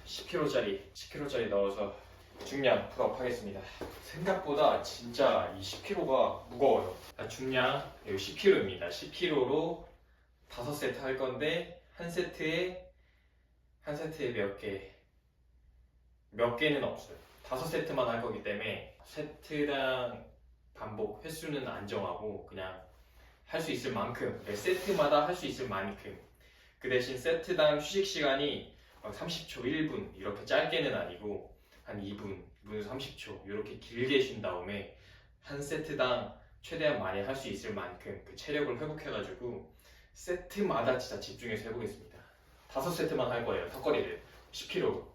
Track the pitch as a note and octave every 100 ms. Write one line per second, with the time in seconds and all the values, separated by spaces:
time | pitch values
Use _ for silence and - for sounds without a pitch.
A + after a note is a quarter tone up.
0 | - - - F3 D3 - G#2 G2 - -
1 | - C#3+ C#3+ B2+ G#2 G2+ G2+ G2 G2+ -
2 | - - - - - C#3 B2+ G#2 - -
3 | - - B2 G#2 G#2 F#2+ - - - -
4 | - D#3 F#3 F3+ D3+ C#3+ - - - -
5 | A#2+ - - - - G2 - - - F#3+
6 | C3+ C3 - - - A#2+ C#3 - - -
7 | - - A2 - C3 C3 B2+ - - -
8 | - F#2+ - - G3+ A#2+ F#2+ - - -
9 | - - F3 C#3+ B2 D3+ E3 E3 - -
10 | _ _ _ _ - - C3 D3 B2+ A#2
11 | C3 C3 B2+ A#2+ D3+ E3+ F3 - - -
12 | E3+ E3+ D#3+ - D#3 E3 F#3 F3+ - _
13 | _ _ _ _ _ _ _ _ - D3
14 | D#3 - B2+ A2+ G2+ - G#2 G2 - -
15 | _ _ _ _ _ _ - - _ _
16 | _ _ _ G#2+ A#2+ A#2 D3+ C#3 A#2+ -
17 | - - - - - - E3 D#3+ - C3+
18 | A#2+ A2+ A2+ G2+ G#2+ G2+ A2 - - -
19 | - D3+ D3 - - D3+ D3 C#3 C3 B2+
20 | A#2+ A2+ - - - - - - A2 G#2+
21 | C#3+ - D#3+ D#3 D#3+ C#3+ - - G2+ G#2+
22 | - - G#2+ G2 - F#2+ F#2 - - -
23 | - - - - - D#3+ D#3+ B2+ C3 -
24 | - A#2+ - - - G#2+ F3+ F#3 G3+ E3+
25 | D3 D3+ D3+ - C3+ B2 B2+ A2 G2+ G2+
26 | - - - _ - - - _ B2+ B2+
27 | B2 B2+ E3 E3 - E3 D3+ D3 - G3
28 | - D#3+ C#3 C#3 D3 - - - - -
29 | - - E3+ - - - B2 D#3 D#3 G3+
30 | - - G#2 - - - - D#3 - -
31 | - - G#2 G2+ - - - - - G#2
32 | G2 G#2 G#2 F#2 F2 - G2+ G#2+ G#2 C3+
33 | - - - - F#2+ G#2 G#2 - - A#2
34 | C3 C#3 - A2+ G2 F2 F#2 G2+ - -
35 | - - - - - C#3+ C#3+ D#3 D#3 C#3+
36 | B2+ D3 A2 - - - - D#3 - -
37 | G#2+ G2 G2+ C3+ A#2 G2+ A2+ G2+ - -
38 | G#2 G2+ - - - D3 C#3 A#2+ D3+ D3+
39 | - A2 G2 - B2 A#2 - - - -
40 | - - - F3+ - G3+ F#3+ - B2+ B2+
41 | - G2+ - - A#2 G#2+ A2+ - A2 -
42 | - - - - - - - C3+ E3+ E3
43 | C#3 - B2 A#2+ G#2+ G2 - - - -
44 | - - - - - - - F#3 - -
45 | -